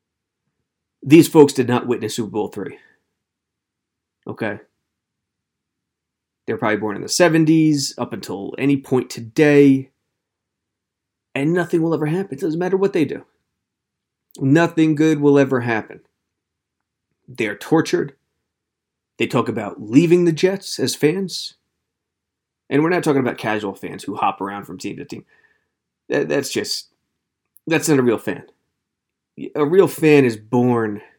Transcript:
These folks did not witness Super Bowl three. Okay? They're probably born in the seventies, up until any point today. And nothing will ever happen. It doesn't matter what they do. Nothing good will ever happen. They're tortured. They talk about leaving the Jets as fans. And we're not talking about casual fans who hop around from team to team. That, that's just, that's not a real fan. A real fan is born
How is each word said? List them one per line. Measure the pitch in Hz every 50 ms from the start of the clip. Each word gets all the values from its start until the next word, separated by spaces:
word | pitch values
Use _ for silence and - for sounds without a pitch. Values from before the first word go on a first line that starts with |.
| _ _ _ _ _ _ _ _ _ _ _ _ _ _ _ _ _ _ _ _ -
These | 135 147 170 156
folks | - - 160 147 147
did | - - 120
not | 113 123 123 -
witness | 123 117 104 113 107 -
Super | - 113 101
Bowl | 92 107 101
three. | - - 104 95 - - - _ _ _ _ _ _ _ _ _ _ _ _ _ _ _ _ _ _ _ _ _ _ _ _ _ _ _ _ -
Okay? | - 123 - 117 107 104 98 - _ _ _ _ _ _ _ _ _ _ _ _ _ _ _ _ _ _ _ _ _ _ _ _ _ _ _ _ _ _ _ _ _ _ _ -
They're | - 113
probably | 107 - 107 107
born | 101 107 107 101
in | -
the | - -
seventies, | - - 180 170 156 165 160 151 165 160 156 156 151 143 135 - -
up | - 120 - 117
until | 101 - - 92 98 98 - -
any | - 127 139 143
point | 139 139 - 131 127 - -
today. | - - 117 110 - - 156 147 147 143 143 139 135 135 131 - _ _ _ _ _ _ _ _ _ _ _ _ _ _ _ _ _ _ _ _ _ _ _ _ _ _ _ _ -
And | 135 139 156
nothing | 170 180 175 170 - 170
will | 160 165 165
ever | 147 156
happen. | 151 160 185 196 196 -
It | 131
doesn't | 190 165 151 165
matter | 180 180 190
what | 190 196 196 196
they | 180 151
do. | 117 - - - _ _ _ _ _ _ _ _ _ _ _ _ _ _ _ _ _ _ _ _ _ _ -
Nothing | 139 135 139 165 170 165 - 165 160 160 156
good | 143 156 160 156 147
will | 143 143 143
ever | 143 139 135 135 123
happen. | 120 120 113 107 - - - - _ _ _ _ _ _ _ _ _ _ _ _ _ _ _ _ _ _ _ _ _ _ _ _ _
They're | - 120 - 117 104 101
tortured. | - - - 156 160 156 - - 175 - 143 - _ _ _ _ _ _ _ _ _ _ _ _ _ _ _ _ _ _ _ _ -
They | 120
talk | 117 - 127 110
about | - 110 117 107 98 90 -
leaving | 117 104 113 143 170 160 175 180 175
the | 170
Jets | 160 147 - 185 196 190 - - - -
as | 123 120 -
fans. | - - 151 170 196 196 175 - - - - - _ _ _ _ _ _ _ _ _ _ _ _ _ _ _ _ _ _ _ _ _ _
And | - - 139
we're | 156 165
not | 180 175 -
talking | 165 139 135
about | 120 120 -
casual | - - 113 107 107 104 98 95
fans | - - 85 87 95 -
who | - 98
hop | - 113 101 95 -
around | 98 98 101 101 101
from | - 90 85
team | - 101 101
to | - 85
team. | - - - - _ _ _ _ _ _ _ _ _ _ _ _ _ _ _ _ -
That, | - 143 143 156
that's | 147 143 139 -
just, | - 113 104 - - - - _ _ _ _ _ _ _ _ _ _ _ _ _ _ _ -
that's | - 160 151 147
not | 165 151 131
a | 123
real | 120 107
fan. | 98 - 110 90 78 - - _ _ _ _ _ _ _ _ _ _ _ _ _ _ _ _ _ - - - -
A | 151 147
real | 143 175 196 185
fan | 147 - - 160 156 151 143 135
is | 123 110
born | 107 107 107 123 123 123 123 120 117 113 107 104 101 - - _